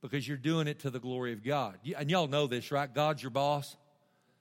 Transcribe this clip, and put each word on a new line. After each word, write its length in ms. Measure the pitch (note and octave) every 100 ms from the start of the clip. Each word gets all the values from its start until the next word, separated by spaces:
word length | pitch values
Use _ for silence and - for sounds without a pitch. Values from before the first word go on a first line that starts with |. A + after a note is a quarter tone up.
because 280 | C#3+ C#3+ A#2+
you're 80 | C#3+
doing 320 | B2+ E3 D3+
it 100 | D3+
to 120 | C#3+
the 100 | B2
glory 320 | A#2+ B2+ B2
of 100 | A#2
God. 340 | A2 D3 A#2 F#2+
Y-, 120 | B2+ D#3
and 100 | D3
y'all 200 | F3+ D#3
know 180 | C#3+ D3
this, 240 | A#2+ A2+
right? 240 | C#3+ C#3+
God's 260 | B2+ D3+ D3+
your 100 | C3
boss. 460 | A#2+ C#3 D3 C#3 - _ _ _ _ _ _